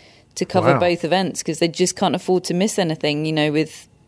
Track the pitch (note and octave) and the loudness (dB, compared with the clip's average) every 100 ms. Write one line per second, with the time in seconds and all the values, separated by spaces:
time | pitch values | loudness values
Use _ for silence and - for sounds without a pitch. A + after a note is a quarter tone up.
0 | - - _ - F3+ F#3 C3 C#3 F3+ E3+ | -20 -20 _ -8 -2 2 4 4 2 0
1 | D#3+ F3+ F3+ - - D3+ E3+ D#3 F3+ - | 0 0 -2 -4 -6 0 0 0 -2 0
2 | F#3 D#3+ - F#3 F3+ F3 G#3+ - E3+ D#3 | 0 0 0 0 0 0 0 0 -2 0
3 | D3+ D3 D#3 D#3 D3+ D3+ D#3 - - _ | -2 -2 0 0 2 2 -2 -6 -20 _